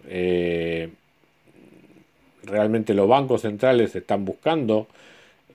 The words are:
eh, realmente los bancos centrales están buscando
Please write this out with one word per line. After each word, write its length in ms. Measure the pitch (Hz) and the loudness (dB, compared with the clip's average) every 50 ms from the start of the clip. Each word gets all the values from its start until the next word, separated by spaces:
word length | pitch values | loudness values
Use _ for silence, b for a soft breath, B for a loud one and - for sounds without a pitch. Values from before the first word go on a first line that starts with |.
| - - | -16 -10
eh, 800 | - 90 - - - - - 85 85 85 82 82 82 82 82 82 82 - _ _ _ _ _ _ _ _ _ _ _ - - - - - _ - _ _ _ _ _ _ _ _ _ _ - | -6 -2 0 0 0 0 0 0 -2 -2 -2 -4 -4 -6 -8 -10 -14 -18 _ _ _ _ _ _ _ _ _ _ _ -20 -20 -20 -20 -20 _ -20 _ _ _ _ _ _ _ _ _ _ -10
realmente 500 | 101 101 107 107 107 113 113 107 - 101 | -4 -2 0 0 2 0 0 0 0 2
los 120 | 101 98 | 2 4
bancos 340 | 104 127 143 143 131 120 107 | 4 4 4 2 2 -2 -2
centrales 540 | - 107 104 101 127 131 127 120 110 - - | -2 -4 -4 0 2 2 4 4 2 0 -4
están 300 | 117 - - 104 101 98 | -6 -6 -4 -4 -4 -4
buscando 600 | 95 - - - 147 165 160 131 107 107 110 113 - b b b b b b b b b b b b | -6 -8 -4 -2 -2 -2 0 0 0 0 -2 -2 -6 b b b b b b b b b b b b